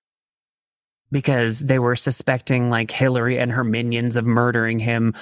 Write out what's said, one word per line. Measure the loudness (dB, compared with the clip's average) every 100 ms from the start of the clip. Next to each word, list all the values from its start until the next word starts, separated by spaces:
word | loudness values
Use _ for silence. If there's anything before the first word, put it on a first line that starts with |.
| _ _ _ _ _ _ _ _ _ _ -6
because | -4 0 2 0 -2
they | 0 2
were | 2 0
suspecting, | -2 -4 -2 -2 0 0 2
like, | 0 -2
Hillary | 0 0 2 0 0
and | -2
her | -2
minions | 0 0 0 0 0 0
of |
murdering | 2 2 2 2 0 -2
him | -2 0 0 -2